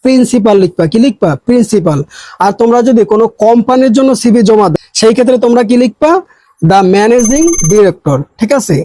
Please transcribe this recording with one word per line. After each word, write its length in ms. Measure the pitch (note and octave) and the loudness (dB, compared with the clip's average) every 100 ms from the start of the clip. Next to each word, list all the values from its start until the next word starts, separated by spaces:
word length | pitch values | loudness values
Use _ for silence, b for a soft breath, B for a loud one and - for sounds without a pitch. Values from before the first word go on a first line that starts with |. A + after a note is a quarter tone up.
প্রিন্সিপাল 540 | C4 C4 A#3+ B3 G#3 G3+ | 0 0 0 0 0 0
লিখবা। 260 | F#3 - E3 | 0 -2 -2
কি 120 | A3+ | 0
লিখবা? 320 | C4+ - F3+ C#3+ - | 0 0 -4 -4 -2
প্রিন্সিপাল। 520 | B3 A3+ G#3 E3+ C#3+ D3+ B B B | -2 0 -2 -2 -4 -6 B B B
আর 140 | G3 | -4
তোমরা 260 | G3 A3+ A#3+ | -2 0 0
যদি 200 | A#3 A#3 | 2 0
কোনো 200 | G#3 G#3+ A3+ _ | 0 0 -2 _
কোম্পানির 480 | G#3+ A#3+ A3+ B3+ C4 | 0 0 0 0 0
জন্য 180 | A3 C4+ B3 | 0 0 0
সিভি 260 | A#3+ A#3 | 0 0
জমা 240 | G#3 A3 G3 | 2 2 0
দাও, 120 | D3+ b | -4 b
সেই 180 | - A3+ | -2 0
ক্ষেত্রে 240 | A#3 B3 B3+ | 0 0 0
তোমরা 240 | A#3+ A#3+ | 0 0
কি 140 | G#3+ A#3+ | 0 0
লিখবা? 360 | B3 - D4+ F#4 F#4 b b b | 0 -2 0 0 -4 b b b
The 180 | D#3+ G3 F#3 | 0 2 2
managing 540 | G3+ G#3+ B3 A#3 C#4 E4 E4 - | 0 2 0 0 0 0 0 0
director, 480 | G#3+ G3 F3 D3+ C3+ C#3+ _ | 2 2 0 -4 -4 -6 _
ঠিক 120 | G#3+ | -2
আছে, 240 | C#4 - C#3+ | -2 -2 -4